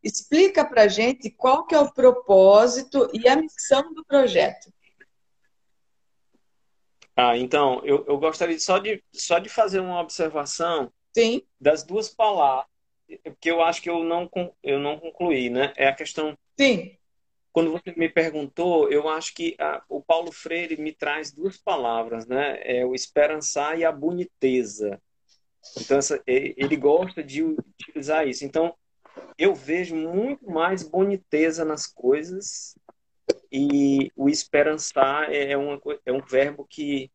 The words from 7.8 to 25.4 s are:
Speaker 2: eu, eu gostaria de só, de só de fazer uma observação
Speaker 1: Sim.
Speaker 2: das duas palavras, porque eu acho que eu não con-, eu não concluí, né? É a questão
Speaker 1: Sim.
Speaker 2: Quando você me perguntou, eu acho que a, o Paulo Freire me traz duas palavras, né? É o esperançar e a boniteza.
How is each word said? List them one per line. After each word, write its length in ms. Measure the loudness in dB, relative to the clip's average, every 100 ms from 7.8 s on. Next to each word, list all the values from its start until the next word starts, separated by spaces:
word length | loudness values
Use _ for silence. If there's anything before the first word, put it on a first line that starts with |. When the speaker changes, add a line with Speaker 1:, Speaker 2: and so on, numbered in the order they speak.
Speaker 2:
eu, 220 | 0 0 0
eu 100 | -2
gostaria 380 | -2 -2 -4 -4
de 80 |
só, 140 | -2 -2
de 260 | -2 -8 _
só 260 | -12 -2 -2
de 100 | -2
fazer 300 | -2 0 0
uma 200 | -4 -6
observação 920 | -8 -6 -4 -4 -8 -6 -4 -2 -4 _ _ 0
Speaker 1:
Sim. 280 | 0 0 _ _
Speaker 2:
das 240 | 0 0
duas 260 | -2 -8 -8
palavras, 560 | -2 0 4 2 2 -6 _ _ _ _ -18
porque 280 | -18 -6 -2
eu 100 | 2
acho 200 | 2 0
que 80 | -6
eu 140 | -4
não 240 | -2 -4 -4
con-, 260 | -6 -8 _
eu 160 | -4 -2
não 180 | -2 -6
concluí, 520 | -12 -6 -2 0 0
né? 240 | -2 -2 0
É 120 | 0
a 80 | 0
questão 420 | -10 -6 -8 -8 _ 0
Speaker 1:
Sim. 380 | 2 2 -4 _ _ _ _ _ _
Speaker 2:
Quando 160 | 0 0
você 200 | -2 -10 -4
me 100 | -2
perguntou, 800 | 0 -2 -4 -10 -4 0 2 2
eu 200 | 2 0
acho 240 | -6 -8
que 240 | -8 -8 -4
a, 240 | -6 -6 _
o 120 | -12
Paulo 300 | 0 0 0
Freire 460 | -12 -8 -6 -6 -8
me 160 | -8
traz 400 | -6 -6 -6 -10
duas 240 | -8 -8 -6
palavras, 680 | -4 -2 -2 -2 -4 -8 -6
né? 360 | -4 -4 -6
É 220 | -4 -2 -2
o 100 | -4
esperançar 840 | -4 0 2 0 -6 -4 -4 0
e 60 |
a 80 | -2
boniteza. 1080 | -2 -4 -4 -8 _ 0 0 -2 -6 -8 -8 _ _ _ _